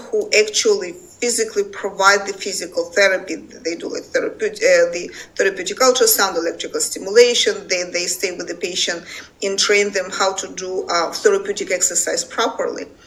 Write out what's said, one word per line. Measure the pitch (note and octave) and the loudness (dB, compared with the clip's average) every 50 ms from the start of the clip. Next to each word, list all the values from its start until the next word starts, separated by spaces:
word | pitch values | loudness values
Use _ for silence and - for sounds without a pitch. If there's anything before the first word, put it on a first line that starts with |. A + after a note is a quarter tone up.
| - | -6
who | - - G#3+ G3+ - - G#3 | -4 -2 -2 0 2 4 4
actually | G#3+ G#3+ - - - A3+ G3+ F#3+ F3+ F3 E3+ - - - - - | 4 2 2 0 2 2 2 2 0 -6 -10 -12 -18 -20 -10 -4
physically | B3 A#3+ A#3 A3+ A3 A3 - G3+ G3+ | -4 -2 0 -2 -2 -2 -2 -2 -2
provide | G3+ - - - G3 - F#3+ F#3+ G3 G3+ G3+ G3 | -2 -4 -8 -8 -6 0 4 6 6 6 6 2
the | G3+ G3+ | -2 -8
physical | - - G3+ F#3 - F3 E3+ - F3 E3 | -8 -8 -8 -8 -8 -8 -6 -4 -4 -4
therapy. | - - G3+ G3+ G3 F#3+ F3 - - D#3+ | -2 2 4 4 4 4 0 -2 -6 -10
They | - - - - - - E3 E3+ | -10 -10 -14 -16 -10 -8 -6 -6
do, | - - - | -6 -6 -8
like, | - - - | -8 -8 -6
therapeut-, | - - - - - - - G#3+ G3+ - | -4 -2 -2 -2 -2 -4 -4 -4 -4 -2
uh, | - A3 F#3 F3+ E3+ E3+ E3+ | 2 4 6 6 6 6 4
the | F3 F3 F3 - - - - - - | 2 -2 -6 -8 -12 -14 -18 -10 -4
therapeutic | - F#3+ G3 F#3+ F#3+ F3 G3+ G#3 - | -2 0 0 0 -2 -4 -4 0 2
ultrasound, | B3+ B3+ B3+ - A#3+ A3 - - G3+ F#3+ E3+ | 4 4 4 6 4 4 4 4 2 0 0
electrical | E3+ E3 E3 D#3+ - - - - D3+ | 0 -2 -2 -4 -6 -6 -6 -4 -4
stimulation. | - - - - F#3 F#3+ G3+ A#3 B3 B3 A#3+ - - G#3+ G3+ G3 F#3 E3+ | -4 -4 -4 -6 -6 4 6 6 8 8 6 2 2 0 0 -2 -4 -4
They, | F#3 F3+ F3 | -4 -4 -4
they | F3 F3 F3 F3 | -4 -4 -4 -4
stay | F3 - - - F#3 F3 | -4 -4 -4 -4 -4 -4
with | F3 E3+ E3+ | -6 -8 -10
the | E3+ | -8
patient | - - F3 F#3 F#3 - F#3+ E3+ E3+ E3+ - - - - - _ _ - | -8 -8 -6 -4 -2 -2 -2 -4 -6 -10 -12 -14 -16 -16 -18 _ _ -4
and | G3 G3 G3 | -2 -2 0
train | - - G#3 G3+ G3+ G3+ | 2 4 4 4 4 2
them | G3+ G3 F3+ G3 | 0 -2 -4 -4
how | - - G3 F#3+ F#3 | -2 -2 0 0 0
to | - - C#3+ - | -2 -6 -10 -10
do, | - F#3+ F#3 F#3 F#3 - - | -8 -8 -6 -4 -4 -2 -2
uh, | F3 E3+ E3 - | 0 0 0 -2
therapeutic | - - - G#3+ G3 G3 G3 - G3+ - G3 - | 0 2 4 4 4 4 0 -2 -6 -4 -4 -4
exercise | F#3+ F3+ - - F3 E3 - - - - - | -2 0 0 0 0 0 -2 -2 -2 -4 -4
properly. | - - - A3+ C4+ - - - - - - C4+ - - - _ | -4 -2 -2 -2 0 -2 -2 -4 -4 -4 -6 -10 -12 -14 -20 _